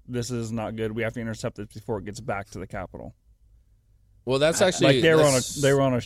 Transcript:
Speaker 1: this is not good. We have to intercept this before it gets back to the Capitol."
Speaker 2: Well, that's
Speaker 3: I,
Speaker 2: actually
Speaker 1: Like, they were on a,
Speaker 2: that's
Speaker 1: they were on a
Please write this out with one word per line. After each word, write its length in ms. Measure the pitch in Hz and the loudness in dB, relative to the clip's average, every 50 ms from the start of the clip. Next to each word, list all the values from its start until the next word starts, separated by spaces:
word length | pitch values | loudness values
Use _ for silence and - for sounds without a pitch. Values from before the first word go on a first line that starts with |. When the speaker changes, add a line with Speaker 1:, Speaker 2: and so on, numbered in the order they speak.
| _ | _
Speaker 1:
this 240 | - 123 120 117 117 | -8 -6 -6 -6 -4
is 220 | 123 117 117 110 113 | -4 -6 -6 -4 -6
not 240 | 117 107 98 110 | -6 -6 -6 -6
good. 160 | 110 110 110 110 | -4 -4 -4 -4
We 100 | 117 110 | -4 -4
have 120 | 110 113 | -4 -4
to 60 | 120 | -6
intercept 360 | 113 113 110 107 - 120 - | -8 -8 -8 -6 -8 -8 -8
this 100 | - 104 - - | -8 -14 -14 -14
before 260 | 110 - - 113 101 | -16 -8 -6 -6 -6
it 60 | 90 | -6
gets 160 | 104 98 - | -8 -12 -12
back 300 | 107 131 104 98 98 _ | -8 -8 -8 -8 -8 _
to 80 | - - | -12 -14
the 80 | 90 | -14
Capitol." 480 | - - 101 90 - - - 58 - - _ _ _ _ _ _ _ _ _ _ _ _ _ _ _ _ _ _ _ _ _ - | -10 -10 -10 -10 -10 -12 -14 -16 -16 -18 _ _ _ _ _ _ _ _ _ _ _ _ _ _ _ _ _ _ _ _ _ -4
Speaker 2:
Well, 140 | 120 131 135 | -2 0 2
that's 240 | 143 160 165 - 202 | 2 2 4 4 2
Speaker 3:
I, 60 | - | 2
Speaker 2:
actually 260 | - - - 135 139 | 2 2 4 4 4
Speaker 1:
Like, 80 | 127 165 | 6 6
they 120 | 165 160 | 6 6
were 80 | 160 151 | 6 6
on 60 | 143 | 6
a, 40 | 135 | 4
Speaker 2:
that's 220 | 127 117 - - | 2 0 -2 -4
Speaker 1:
they 160 | 147 143 135 139 | 0 2 4 4
were 80 | 139 135 | 4 4
on 120 | 135 127 | 2 0
a 60 | 120 110 | -2 -2